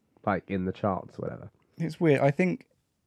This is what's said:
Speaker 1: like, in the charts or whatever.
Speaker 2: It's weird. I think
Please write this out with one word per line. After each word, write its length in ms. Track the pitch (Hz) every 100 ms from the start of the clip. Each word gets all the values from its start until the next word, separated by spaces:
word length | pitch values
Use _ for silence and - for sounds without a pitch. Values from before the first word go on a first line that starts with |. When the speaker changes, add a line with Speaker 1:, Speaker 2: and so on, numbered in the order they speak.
| _ _
Speaker 1:
like, 200 | - 92 -
in 140 | 95
the 80 | 92
charts 460 | 95 107 92 - -
or 40 |
whatever. 260 | - - - _ _ -
Speaker 2:
It's 240 | 165 156
weird. 200 | 165 135
I 80 | 139
think 340 | - 180 - _ _ _ _